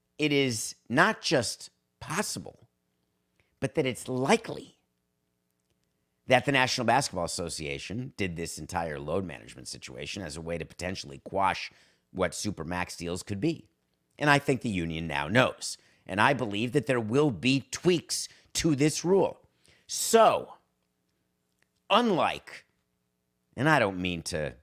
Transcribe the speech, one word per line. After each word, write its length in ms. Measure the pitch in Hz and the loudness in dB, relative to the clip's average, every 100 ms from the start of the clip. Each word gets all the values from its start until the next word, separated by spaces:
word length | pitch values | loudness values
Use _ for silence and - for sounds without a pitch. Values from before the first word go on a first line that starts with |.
| _ - | _ -2
it 120 | 151 | 2
is 440 | 143 131 110 - - - | 4 2 0 -6 -10 -2
not 320 | 127 202 - | 4 4 2
just 520 | - 143 113 - - _ _ - | 0 0 0 -6 -14 _ _ -18
possible, 680 | - 165 - - 52 - _ _ _ _ _ _ _ _ _ - | -8 -4 -4 -6 -12 -18 _ _ _ _ _ _ _ _ _ -8
but 140 | 135 | -4
that 140 | 165 131 | 0 0
it's 200 | 113 - | -2 -4
likely 720 | 127 135 226 - - - _ _ _ _ _ _ _ _ _ _ _ _ _ _ _ - | -2 2 2 0 -12 -14 _ _ _ _ _ _ _ _ _ _ _ _ _ _ _ 2
that 180 | 123 143 | 2 4
the 60 | |
National 340 | 131 127 - 117 | 2 2 2 4
Basketball 400 | 127 - 92 85 | 4 2 -2 -4
Association 880 | - 85 - 73 69 - 107 135 - | -4 -6 -6 -6 -8 -8 -8 -8 -4
did 200 | 95 82 | -4 -4
this 240 | 80 - | -8 -8
entire 400 | 78 85 82 71 | -6 -4 -4 -6
load 260 | 73 95 90 | -4 -4 -4
management 420 | 62 58 64 62 | -10 -16 -18 -14
situation 540 | 65 - 64 76 101 | -14 -14 -12 -10 -8
as 160 | 85 80 | -10 -10
a 40 | |
way 180 | 80 85 | -6 -6
to 60 | 73 | -8
potentially 540 | - 90 95 71 69 - | -8 -8 -8 -12 -16 -6
quash 460 | 95 95 85 - _ _ _ _ | 0 0 0 -6 _ _ _ _
what 220 | 87 87 | -2 -2
Supermax 600 | - 104 85 78 90 90 - | -2 -6 -6 -6 -4 -6 -6
deals 280 | 85 90 | -6 -6
could 180 | - 101 | -6 -4
be. 280 | 156 156 - _ _ _ _ - | -4 -4 -12 _ _ _ _ -2
And 100 | 147 | 4
I 80 | 143 | 4
think 240 | 143 127 | 4 0
the 80 | 120 | 0
union 380 | 92 82 80 82 | -2 -2 -4 -4
now 200 | 71 76 | -4 0
knows. 520 | 117 110 - - - _ _ - | 2 2 0 -10 -12 _ _ -6
And 160 | 95 | 2
I 120 | 123 | 4
believe 400 | 127 113 101 120 | 4 -2 -2 0
that 120 | 139 127 | 0 0
there 140 | 123 | 0
will 320 | 107 131 151 | 2 2 2
be 340 | 95 127 135 - | 2 2 2 0
tweaks 580 | - 175 170 - - - - _ | -2 2 2 0 -8 -8 -14 _
to 220 | - 160 135 | -2 2 4
this 280 | 151 - | 2 2
rule. 360 | 170 190 117 - _ _ _ _ - | 2 4 2 -2 _ _ _ _ -10
So, 640 | - - 226 196 90 - - _ _ _ _ _ _ _ _ _ _ _ _ - | -6 4 6 6 4 -2 -16 _ _ _ _ _ _ _ _ _ _ _ _ 2
unlike, 760 | 214 240 160 101 73 - - _ _ _ _ _ _ _ _ _ - | 4 4 4 2 -2 -10 -20 _ _ _ _ _ _ _ _ _ 0
and 120 | 151 | 4
I 120 | 147 | 4
don't 180 | 101 92 | 4 0
mean 240 | 92 85 | -2 -2
to 300 | - 80 71 - | -4 -4 -4 -8